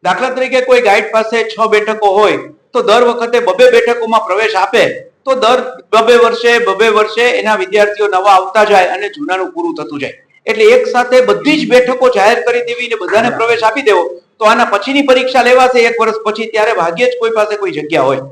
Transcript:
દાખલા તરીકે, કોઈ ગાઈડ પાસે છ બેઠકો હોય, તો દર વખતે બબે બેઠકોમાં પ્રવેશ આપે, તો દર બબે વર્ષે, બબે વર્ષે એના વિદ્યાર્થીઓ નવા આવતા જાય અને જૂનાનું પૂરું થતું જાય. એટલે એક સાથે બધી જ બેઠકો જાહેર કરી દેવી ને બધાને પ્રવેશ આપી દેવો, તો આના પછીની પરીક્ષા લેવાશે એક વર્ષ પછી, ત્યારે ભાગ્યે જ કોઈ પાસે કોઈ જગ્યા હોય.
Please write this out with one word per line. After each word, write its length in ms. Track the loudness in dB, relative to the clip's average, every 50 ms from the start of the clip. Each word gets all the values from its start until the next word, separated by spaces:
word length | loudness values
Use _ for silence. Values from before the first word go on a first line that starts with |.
| _
દાખલા 260 | -2 -2 -2 -4 -6
તરીકે, 320 | -4 -4 -6 -2 -2 -2
કોઈ 200 | 2 2 2 2
ગાઈડ 300 | 4 2 2 0 0 0
પાસે 320 | -2 -2 -2 0 -2 -4 -4
છ 240 | -4 -4 -4 -2 0
બેઠકો 380 | 0 0 0 -2 -6 -2 0 0
હોય, 300 | 2 2 2 2 0 -2 -6 -12 -20 _ _ _ _
તો 80 | -4
દર 220 | 0 2 2 2 2
વખતે 360 | 2 0 -2 -4 -2 -2 0
બબે 320 | 0 0 2 4 4 6
બેઠકોમાં 560 | 6 4 2 2 -2 -2 -2 -2 -2 -2 0 -2
પ્રવેશ 280 | -4 -2 -2 -2 -2
આપે, 340 | -2 -4 0 0 0 0 0 -2 -8 -14 -20 _ _ _
તો 100 | -4 -2
દર 480 | 0 2 0 0 0 -2 -6 -12 -16 -10 _ 0
બબે 220 | 0 4 4 4
વર્ષે, 440 | 4 4 2 0 0 0 2 2 2
બબે 280 | 0 -2 0 0 0 2
વર્ષે 340 | 2 2 0 0 -2 -2
એના 340 | 0 0 0 -2 -2 -2 -2
વિદ્યાર્થીઓ 520 | -2 -2 -2 0 0 0 0 0 -2 -2 -2
નવા 240 | 0 0 2 4
આવતા 320 | 4 4 2 0 0 0 2
જાય 240 | 4 4 2 2 2
અને 220 | -2 -6 -6 -8
જૂનાનું 420 | -8 -10 -8 -6 -4 -4 -6 -8
પૂરું 240 | -8 -8 -6 -6 -6
થતું 240 | -8 -10 -10 -10 -10
જાય. 240 | -10 -10 -12 _ _ _ _ _ _
એટલે 200 | -6 -2 2 4
એક 220 | 4 4 4 2 0
સાથે 340 | -2 -2 -2 2 2 2
બધી 440 | 2 2 0 0 0 0 0 0 0
જ 40 | 2
બેઠકો 400 | 2 2 2 2 -2 0 0 0
જાહેર 320 | 2 2 2 2 2 0
કરી 200 | -2 -2 -2 -2
દેવી 260 | -4 -4 -6 -8 -6 -6
ને 80 | -6
બધાને 340 | -6 -6 -2 0 0 0 0
પ્રવેશ 340 | -2 -2 -2 -2 0 0 0
આપી 180 | -2 -2 0
દેવો, 280 | 0 2 2 2 0 -2 -6 -14 _ _ _ _
તો 60 | 2
આના 200 | 2 2 2 2
પછીની 360 | 0 0 -4 -4 -2 -2 -2
પરીક્ષા 400 | 2 2 2 2 2 0 0 2
લેવાશે 380 | 2 4 4 4 4 4 2 2
એક 220 | 0 0 0 0
વર્ષ 120 | -2 -2 -2 -4 -4
પછી, 200 | -6 -4 -4 -8
ત્યારે 280 | -6 -2 -2 0 0 0
ભાગ્યે 380 | -2 -2 -4 -2 -2 -2 -2
જ 20 | -2 -2
કોઈ 100 | -4 -4
પાસે 260 | 0 -2 -2 -2 -2
કોઈ 160 | -6 -6 -6
જગ્યા 300 | -6 -6 -8 -4 -2 0
હોય. 180 | 0 0 0 -2 -6 -12